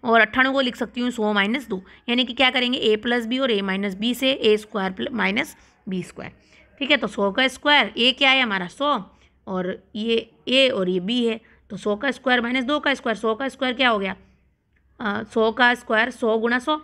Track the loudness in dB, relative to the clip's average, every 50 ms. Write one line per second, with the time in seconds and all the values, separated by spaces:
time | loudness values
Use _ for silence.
0 | 0 4 6 6 6 4 4 2 2 4 2 2 0 0 -2 -4 -6 -6 -4 -4
1 | -4 -2 -2 0 0 2 2 2 2 2 0 -4 -4 -6 -8 -8 -8 -12 -20 -12
2 | _ -2 -2 0 -2 -2 0 2 2 2 2 2 0 0 0 0 2 2 2 2
3 | 0 0 0 0 0 -2 -2 0 0 0 0 0 0 -2 -2 -2 -2 -4 -4 -2
4 | -2 -2 -2 0 0 0 0 2 4 4 4 2 0 -4 -4 -4 -2 -2 -4 -4
5 | -6 -4 -2 -2 -2 0 0 -2 -4 -6 -8 -16 -20 _ _ _ _ -6 -6 -6
6 | -6 -8 -12 -16 -16 -16 -18 _ _ _ _ -20 _ _ _ -8 -4 -2 -2 -2
7 | -2 -4 -4 -2 -4 -2 0 0 0 0 -2 -2 0 2 4 4 2 0 0 0
8 | 2 2 2 2 2 4 4 2 2 0 -2 -4 -4 -6 -6 -4 -2 0 0 -2
9 | -4 -8 _ _ _ _ _ _ _ -8 -6 -4 -4 -4 -6 -8 -12 _ -10 -6
10 | -4 -2 -2 -2 -2 -4 _ _ _ 0 2 4 4 4 2 0 0 0 -2 -2
11 | -2 -2 0 0 0 0 -2 -4 -8 _ _ _ _ -16 -14 -6 -4 -2 -2 -2
12 | -2 -4 -4 -2 0 0 0 2 0 0 -2 -2 0 0 -2 0 0 -2 -2 -2
13 | -2 -4 -4 -2 -2 -2 -2 -2 -4 -6 -6 -4 -4 -4 -2 0 2 2 2 0
14 | -2 -4 -8 -10 -14 _ _ _ _ _ _ _ _ _ _ _ _ _ _ -8
15 | -4 -4 -4 -4 -6 -2 0 2 2 2 4 4 4 4 4 2 0 0 2 2
16 | 2 0 -2 -2 0 2 2 2 2 0 0 0 0 -2 -2 -2